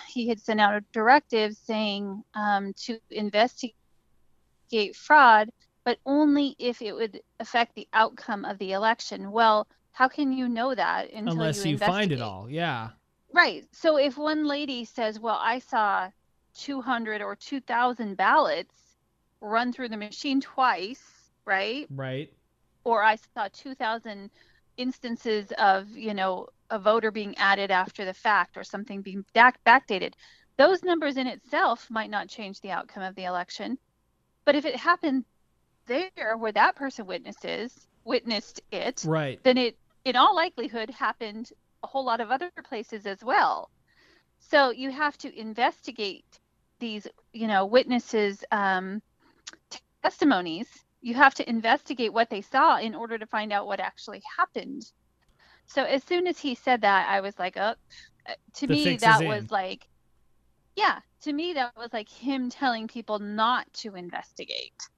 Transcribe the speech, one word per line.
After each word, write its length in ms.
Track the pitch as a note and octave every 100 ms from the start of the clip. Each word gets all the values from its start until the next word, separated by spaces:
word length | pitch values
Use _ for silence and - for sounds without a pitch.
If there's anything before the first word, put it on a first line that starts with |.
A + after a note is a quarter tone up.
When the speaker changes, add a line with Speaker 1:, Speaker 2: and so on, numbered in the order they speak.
| -
Speaker 1:
he 200 | B3 A#3
had 120 | A3
sent 200 | - G#3+
out 140 | G3+
a 100 | G#3 G#3
directive 640 | A3+ A3 C#4+ - A3+ G#3+ G#3+
saying, 640 | - A3 G#3+ G3+ G3+ G3 -
um, 400 | G#3+ G#3 G3+ G3 F#3+
to 160 | - A3+ _
investigate 640 | G#3+ G#3 G#3 B3 - A#3+ - _ _ _ _ _ _ _ _ _ A3+ G3+
fraud, 540 | - - D4+ B3+ G#3+ A3 _ _ _
but 140 | - A#3
only 500 | - C#4+ D4+ C#4+ C#4+ -
if 240 | B3 A#3
it 100 | A3
would 300 | F3+ A3 F#3+ _ _
affect 340 | A#3 A#3+ A#3 -
the 120 | -
outcome 500 | A3 A3 - - G3+
of 140 | E3+ G3+
the 140 | F#3+
election. 600 | F#3+ A3 A#3 - G3+ G3
Well, 340 | A3 A3+ G#3+ G#3+ _ _
how 140 | - C4
can 260 | - C#4
you 160 | C4 B3
know 240 | A#3 B3+
that 360 | A#3 E3+ E3+ -
until 200 | G#3+ E3+
Speaker 2:
Unless 320 | E3 D#3+ C#3+
Speaker 1:
you 80 | D#3
Speaker 2:
you 60 | C#3+
find 340 | G3+ F#3+ G3+
it 40 | C3+
Speaker 1:
investigate? 40 |
Speaker 2:
all, 280 | A2+ F#2+ A2
yeah. 400 | D3+ E3+ B2 A2 - _ _ _
Speaker 1:
Right. 320 | E4+ D#4 D#3 -
So 240 | - E4 D4+
if 180 | C#4 C4
one 300 | D4+ D#4 D4
lady 380 | C#4+ D4 B3 A3
says, 320 | - A3 G#3+
"Well, 180 | A3+ G#3
I 200 | A3 B3
saw 500 | - A#3+ G#3 F#3+ F#3 _ _ _ _ -
two 240 | - C#4
hundred 400 | A#3+ A#3+ A3 G#3+
or 140 | G3+ G3+
two 240 | - C#4
thousand 560 | - A#3 B3 B3 A3 F#3+
ballots 580 | G3 D4 G#3+ D#3 F#3 _ _ _ _ _ _ _
run 300 | G#3+ A3 B3
through 160 | A#3+ B3
the 60 | A3
machine 440 | G#3 - D4 C4+
twice," 640 | - - B3+ F#3 F#3+ C4 - _ _ _
right? 420 | - F#3+ G#3 C4 D4
Speaker 2:
Right. 420 | C3+ C3 C3 D#3+ _ _ _ _ _
Speaker 1:
Or, 180 | A#3+ A3+
I 140 | A3 A3 _
saw 140 | B3 G3+
two 220 | - C#4+
thousand 560 | C4 A3+ A3+ A3+ G3+ G3+ _ _ _ _ -
instances 760 | B3+ - A#3+ A#3 A#3+ G#3+ G3+ -
of, 300 | G3+ F#3+ G3+
you 240 | A3+ A3
know, 340 | G3+ F#3+ F#3 - _ _
a 80 | G#3+
voter 320 | G3+ A3+ A3
being 260 | G#3+ G3+ -
added 320 | G3 G3 G3
after 340 | F#3 F#3+ -
the 100 | F#3+
fact 420 | F#3 A#3 G3+ F3+ -
or 80 |
something 360 | F#3 G3 G#3 G3
being 220 | G3 G3 F#3+
back-, 280 | A3+ B3 -
backdated, 480 | - B3+ - F#3+ - - - - _ -
those 260 | D4 F#4
numbers 340 | F4+ E4+ D4+ C4
in 100 | B3+
itself 600 | G3 _ D4+ F#4+ A#3 -
might 200 | A3 G#3
not 180 | G#3 F#3
change 320 | - G3+ G3
the 100 | G3
outcome 320 | F3 - G#3
of 120 | F#3+
the 100 | F#3+
election. 540 | F3+ F3+ F3+ - G3+ B3+ _ _ _ _ _ _
But 100 | -
if 100 | C#4+
it 120 | D4 A#3+
happened 480 | E4 F4 D#4+ C4 - _ _ _ _ _ -
there 500 | B3+ F#4 F#4 A#3 A3+
where 160 | A3
that 220 | G#3 C#4+ F#4
person 300 | C#4 - F#3+
witnesses, 800 | F3 F#3+ G3+ F3 E3+ A#3 - _ _
witnessed 560 | A3+ B3 A#3 G#3 - - _
it, 320 | G3 A#3 - D#3+
Speaker 2:
Right. 360 | D#3+ C#3+ A#2+
Speaker 1:
then 140 | C4 B3+
it, 180 | A#3+ - _ _
in 120 | C4 B3
all 180 | E4
likelihood, 560 | F4+ F4 - A3+ A3+ A3
happened 600 | B3 A#3 - A3 G#3+ B3 _ _ _
a 40 | -
whole 180 | C#4
lot 160 | B3+ A3+
of 100 | G#3+
other 200 | C4 F4 E4+
places 420 | - C4+ C4 A3 G3+
as 160 | F#3+
well. 480 | A3 F#4 F#3+ E2 - _ _ _ _ _ _ _
So 320 | _ D4 C4+
you 200 | A#3 C4+
have 260 | C4 D4 -
to 200 | C#4+ -
investigate 1000 | A3 G#3+ C4 - - A3+ G3+ - _ _ _ _ _ _
these, 280 | A#3 G#3+ - _ _
you 140 | A3+ A3
know, 180 | G3 G3
witnesses', 800 | A#3+ B3+ B3 - A3 G3+ G3 -
um, 520 | G#3+ G3 F#3 F#3 G#3 - _ _ _ - - _ - _ _
testimonies. 640 | - - D4 G3 F3 E3 A#3+ - _ _
You 140 | A#3+
have 200 | A#3 C#4
to 140 | - -
investigate 640 | A#3 A3 C#4+ - C4 A3+
what 180 | A3 A#3
they 100 | G3+
saw 360 | - C4 D#4+ A3
in 160 | A3
order 240 | G#3 A3+ A3+
to 80 | A3
find 260 | A3 G#3+
out 140 | G3+ G3+
what 140 | G3
actually 420 | F#3 - - G3+ - -
happened. 540 | F#4 A#3 - - - _ _ _ _ _ _ _ _
So 160 | -
as 200 | C4 C4+
soon 220 | - F4+ F#4
as 120 | D#4
he 160 | C#4+
said 280 | A#3+ - B3
that, 260 | G#3 G3 F3
I 120 | G3
was 180 | G3 G3+
like, 180 | F3+ F#3
"Oh," 180 | G3+ A#3 _ - - _ -
uh, 40 | - _
to 120 | - C#4+
Speaker 2:
The 60 |
Speaker 1:
me, 100 | D4
Speaker 2:
fix 180 | C#4+ B3
Speaker 1:
that 180 | A3+ A3
Speaker 2:
is 40 | D#3+
Speaker 1:
was 140 | G#3
Speaker 2:
in. 40 | G#3+
Speaker 1:
like, 380 | G#3 F#3 G3 _ _ _ _ _ _ _ _ _ -
"Yeah." 240 | G#4 G3+ _ _
To 100 | D4+
me, 220 | D4 F4
that 220 | D#4 A#3+ A3
was 160 | A#3
like 160 | A3+ G#3+
him 420 | - B3 C4+ B3
telling 360 | - C4+ A3+ A3
people 320 | A#3+ G#3+ G#3+
not 540 | G#3 G#3 A3 B3 -
to 200 | - A3 F#3+
investigate. 800 | F3 - - - - - B1+ _ -